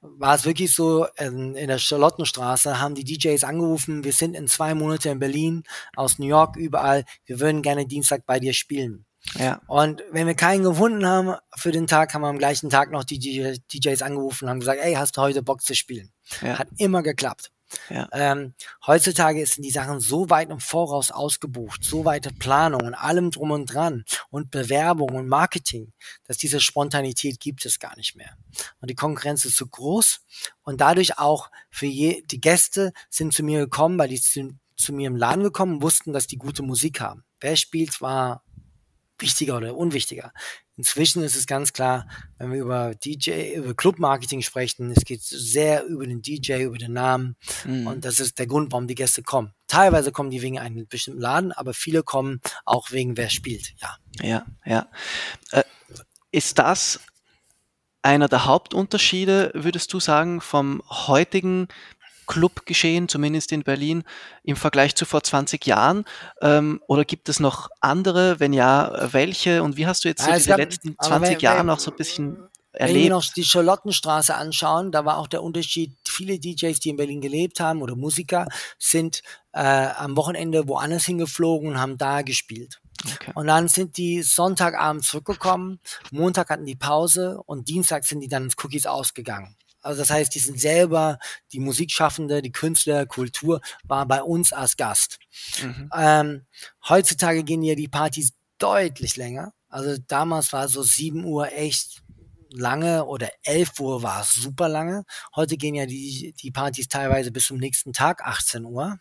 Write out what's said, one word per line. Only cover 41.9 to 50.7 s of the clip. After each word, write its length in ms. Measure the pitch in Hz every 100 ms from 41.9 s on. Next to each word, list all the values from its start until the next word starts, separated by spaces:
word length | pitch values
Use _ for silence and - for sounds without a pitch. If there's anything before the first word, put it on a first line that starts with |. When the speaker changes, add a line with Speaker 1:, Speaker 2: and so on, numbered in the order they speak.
| 127 117 - - _
Speaker 1:
wenn 120 | 127
wir 80 | 131
über 360 | 123 123 120 113
D 160 | 143
J, 440 | 151 139 165 156 165
über 200 | 131 120
Club-Marketing 680 | 175 170 160 135 123 139
sprechen, 500 | 120 - 127 - 123
es 140 | 117 120
geht 160 | 120
sehr 640 | - 139 117 120 151 151 139
über 200 | 160 131
den 180 | 120
D 160 | 110 151
J, 200 | 135 131
über 180 | 131 117
den 140 | 120
Namen. 440 | 120 127 127 127 123 - -
Speaker 2:
Mhm. 240 | - 131 117
Speaker 1:
Und 180 | 123 127
das 140 | 117
ist 200 | 131 -
der 80 | 123
Grund, 240 | 143 147
warum 160 | 127 123
die 80 | 123
Gäste 260 | 127 -
kommen. 320 | - 135 110 _ _
Teilweise 440 | 156 190 165 139
kommen 200 | 139 139
die 100 | 127
wegen 160 | 127 127
einem 300 | 120